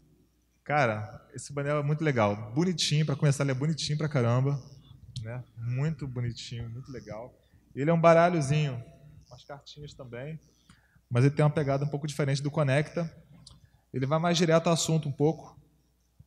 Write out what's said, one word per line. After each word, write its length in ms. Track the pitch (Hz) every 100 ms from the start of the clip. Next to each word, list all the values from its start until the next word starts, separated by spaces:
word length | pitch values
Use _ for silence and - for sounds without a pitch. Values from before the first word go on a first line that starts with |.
| _ _ _ _ _ _
Cara, 580 | - 147 120 107 107 - -
esse 180 | 127 -
painel 260 | 143 143 151
é 40 |
muito 220 | 143 151
legal. 480 | 156 120 101 104 110
Bonitinho, 500 | 127 185 160 - 147
pra 120 | 151 135
começar, 260 | 147 131
ele 80 | 139
é 40 |
bonitinho 440 | 131 156 151 - 147
pra 100 | 151
caramba, 540 | 139 117 123 139 143 - - - - - -
né? 220 | 110 123 - 113
Muito 480 | 117 127 156 156 143
bonitinho, 640 | 123 120 113 - 117 117
muito 200 | 120 139
legal. 420 | 120 104 107 123 - _ _ _
Ele 160 | 123 147
é 20 |
um 80 | 165
baralhozinho, 840 | 165 165 175 170 135 151 143 120 - - - - -
umas 160 | 123
cartinhas 480 | - 139 - 147 143
também, 440 | - 127 117 147 160 - _ _ - _ _ _
mas 140 | 120
ele 100 | 139
tem 100 | 147
uma 60 | 151
pegada 340 | 160 135 139
um 40 | 147
pouco 180 | 147 151
diferente 340 | 151 135 139
do 120 | 143
Conecta. 600 | 160 139 139 151 170 165 - - - - - - _ _
Ele 140 | 131 135
vai 120 | 160
mais 180 | 175 170
direto 300 | 165 165 170
ao 60 |
assunto 340 | 160 - 160 147
um 40 |
pouco. 480 | - 147 165 - - _ _ _ _ _ _